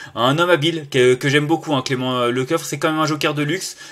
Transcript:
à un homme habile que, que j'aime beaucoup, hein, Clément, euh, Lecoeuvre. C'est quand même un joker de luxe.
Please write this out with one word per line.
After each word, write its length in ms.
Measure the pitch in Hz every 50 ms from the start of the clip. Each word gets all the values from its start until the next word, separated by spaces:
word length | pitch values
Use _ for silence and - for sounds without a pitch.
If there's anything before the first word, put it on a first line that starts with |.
| - - -
à 80 | 107
un 160 | 117 131 143 165
homme 140 | 175 180
habile 360 | 175 156 147 170 165 160 147 139
que, 240 | - 131 123 127 127
que 120 | 127 - 139
j'aime 200 | 139 151 147 147
beaucoup, 260 | 165 156 - 156 147
hein, 60 | 131 -
Clément, 360 | - 135 123 127 127 127 123
euh, 120 | 120 120
Lecoeuvre. 340 | 123 131 131 131 165 165 151
C'est 120 | - 156 143
quand 140 | 165 160
même 80 | 156 156
un 60 | 156
joker 280 | 147 156 151 - 156 147
de 100 | 147 147
luxe. 340 | 151 339 381 - - - - - -